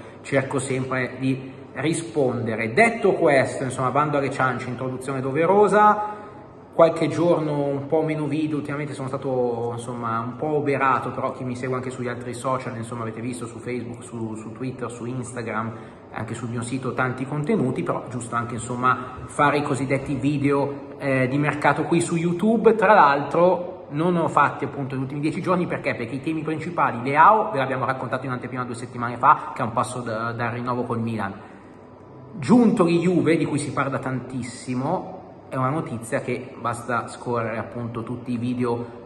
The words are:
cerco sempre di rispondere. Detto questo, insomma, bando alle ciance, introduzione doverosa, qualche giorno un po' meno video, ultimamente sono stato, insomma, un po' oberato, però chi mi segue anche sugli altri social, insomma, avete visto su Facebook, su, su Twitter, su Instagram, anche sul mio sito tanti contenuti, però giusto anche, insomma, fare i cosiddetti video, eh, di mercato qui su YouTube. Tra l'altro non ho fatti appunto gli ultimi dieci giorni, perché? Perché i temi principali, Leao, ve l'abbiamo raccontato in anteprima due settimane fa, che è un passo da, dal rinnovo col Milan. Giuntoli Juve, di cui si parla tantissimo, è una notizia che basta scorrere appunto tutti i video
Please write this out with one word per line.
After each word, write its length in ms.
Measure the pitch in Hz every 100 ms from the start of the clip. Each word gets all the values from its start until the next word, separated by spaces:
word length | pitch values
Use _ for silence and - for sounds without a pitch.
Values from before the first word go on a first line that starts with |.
| - -
cerco 360 | - 139 131 139
sempre 600 | - 131 127 131 123 -
di 320 | 131 131 - - -
rispondere. 1000 | 127 147 165 - 151 127 117 113 110 113
Detto 380 | 127 226 226 196
questo, 520 | - 165 139 120 -
insomma, 280 | 131 - 131
bando 260 | 131 151 143
alle 140 | 139
ciance, 360 | - 131 120 117
introduzione 540 | 120 127 127 143 135
doverosa, 1040 | 131 135 170 196 208 202 208 208 - - - - - - -
qualche 340 | - 165 160 151
giorno 580 | 151 175 156 151 147 143
un 200 | 139 135
po' 160 | 160
meno 240 | 156 151 147
video, 320 | 147 156 147
ultimamente 380 | - 143 147 139
sono 140 | 131
stato, 600 | 135 135 127 123 117 117
insomma, 480 | 117 120 120 117 113
un 160 | 120 117
po' 180 | 151 151
oberato, 560 | 135 135 135 120 123
però 220 | 123 123
chi 100 | -
mi 120 | 127 120
segue 200 | 131 127
anche 160 | 123
sugli 160 | 123 123
altri 260 | 120 123
social, 420 | 117 135 131 127 113
insomma, 280 | 113 120
avete 180 | 113 110
visto 240 | 120 120 117
su 140 | -
Facebook, 440 | 120 123 107 120
su, 300 | - 120 113
su 180 | 107 113
Twitter, 360 | - 131 127 117
su 160 | - 117
Instagram, 960 | 127 117 - 113 107 113 113 - - - -
anche 160 | 110
sul 160 | 110 120
mio 120 | 120
sito 320 | 113 131 127
tanti 320 | 117 127 120 135
contenuti, 580 | 147 147 214 127 -
però 220 | 170 139 -
giusto 260 | 127 - 117
anche, 180 | 117
insomma, 640 | 120 - 123 127 123 - - -
fare 320 | - 147 147
i 60 |
cosiddetti 520 | 143 131 135 135 - 135
video, 800 | 135 147 139 143 135 - - -
eh, 300 | 139 131 127
di 100 | 143
mercato 460 | 151 143 151 147
qui 160 | 147 170
su 160 | - 170
YouTube. 580 | 165 170 214 226 220 214
Tra 180 | 190
l'altro 960 | 208 147 143 147 165 175 180 - - -
non 260 | 147 170 175
ho 140 | 156
fatti 340 | - 139 -
appunto 320 | 135 139 131 131
gli 40 |
ultimi 200 | 131 147
dieci 220 | 151 147
giorni, 260 | 175 180 147
perché? 260 | 139 143
Perché 220 | 127 117 139
i 60 |
temi 200 | 160 160
principali, 640 | 151 156 - 160 139 117
Leao, 480 | 127 143 175 220 -
ve 60 | 139
l'abbiamo 260 | 131 127
raccontato 420 | 120 131 117 123 135
in 60 |
anteprima 320 | 123 120 127
due 120 | 123 113
settimane 420 | 120 120 120 120
fa, 340 | 143 151 -
che 80 | -
è 40 | 120
un 80 |
passo 260 | 117 117 127
da, 320 | 117 110 117
dal 200 | 120 120
rinnovo 320 | 120 123 123
col 160 | 123 117
Milan. 340 | 113 113 98 98 - - - - - - - - - -
Giuntoli 640 | 139 247 220 - 170 170
Juve, 360 | 165 175 139 151
di 100 | 151
cui 140 | 151
si 140 | 135
parla 260 | 143 135 127
tantissimo, 1120 | 131 131 117 131 110 - - 127 135 185 - - - - -
è 80 | 135
una 120 | 127
notizia 520 | 156 160 113 - 135
che 340 | - 123 - -
basta 480 | 117 113 - 117 110
scorrere 500 | - 123 117 113 113
appunto 460 | 104 120 117 117
tutti 280 | 120 120 -
i 60 | 120
video 680 | 123 123 120 117 - -